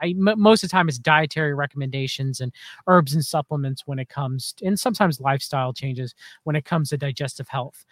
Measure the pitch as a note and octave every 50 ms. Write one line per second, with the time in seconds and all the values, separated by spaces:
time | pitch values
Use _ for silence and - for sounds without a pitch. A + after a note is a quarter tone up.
0 | D#3 F3 F3+ F#3+ F#3+ G3+ A3 A3 G3+ G#3+ A3 A3 - E3+ - F#3 E3+ D#3+ C3+ A#2+
1 | - D#3+ D3+ D3+ D#3+ C#3+ - D#3 D#3 D3 C#3+ C#3 C#3+ C#3 - C#3+ C#3 C3 C3 C3+
2 | C3+ C3 - - C3+ C3+ B2+ - B2+ B2 - - - - - - - F#3 F#3 F3+
3 | D3+ C3+ C#3+ E3 D3 - - D#3 C#3+ - D3+ C#3+ C#3 C3+ C3 - - - C#3 C3+
4 | C3 - - C#3+ C#3 C3 C3 C3 - - - - - F#3 G#3 F#3+ - B3+ G#3 -
5 | G#3 E3+ C#3+ - C3 C#3 C3+ C3+ - - D3 C3+ C3 B2+ B2 - C#3 C#3 B2+ B2
6 | B2+ A#2+ - _ - - - _ - D#3 D3 D3+ C#3 - F3+ E3 D3+ - D3+ C3+
7 | C#3+ C#3 B2+ - C#3+ C3 - - C3 - - C3 B2 - _ - - _